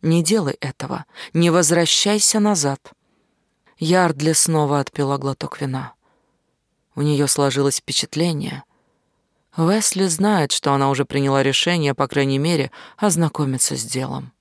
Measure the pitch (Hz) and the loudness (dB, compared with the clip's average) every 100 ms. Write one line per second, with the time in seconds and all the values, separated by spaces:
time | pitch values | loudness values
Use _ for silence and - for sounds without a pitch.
0 | 160 170 160 220 151 - 139 - 135 - | 2 2 2 0 0 -4 -8 -8 -8 -8
1 | 156 - - 160 170 165 170 170 165 - | -10 -18 -6 0 2 4 4 2 2 2
2 | 202 208 - 220 208 196 143 139 - _ | 2 2 2 2 2 2 -2 -4 -10 _
3 | _ _ _ _ _ _ _ _ 160 180 | _ _ _ _ _ _ _ _ 0 2
4 | 175 143 151 156 - 160 147 143 135 - | 2 2 0 2 2 2 2 0 -2 -4
5 | 139 139 139 135 147 - 143 131 131 - | -2 -2 -4 -6 -10 -8 -6 -6 -10 -16
6 | _ _ _ _ _ _ _ _ _ - | _ _ _ _ _ _ _ _ _ -4
7 | 147 143 143 - 139 135 139 - - - | 0 2 0 2 0 2 0 -2 -4 -6
8 | - 151 170 156 147 139 - _ _ _ | -4 -2 -2 -2 -6 -10 -16 _ _ _
9 | _ _ _ _ _ - 165 208 214 185 | _ _ _ _ _ -2 0 2 0 0
10 | 190 160 202 208 143 - - 139 139 135 | 0 2 2 2 2 0 0 2 2 0
11 | 143 139 139 135 135 135 - 175 147 135 | -2 -2 0 2 2 2 0 0 0 0
12 | 139 147 139 135 151 170 135 - - - | -2 0 0 0 0 0 -2 -6 -20 -2
13 | 214 165 165 - 143 131 - 135 113 127 | 0 2 0 0 -2 0 -2 -4 -6 -6
14 | 131 135 127 _ | -6 -8 -12 _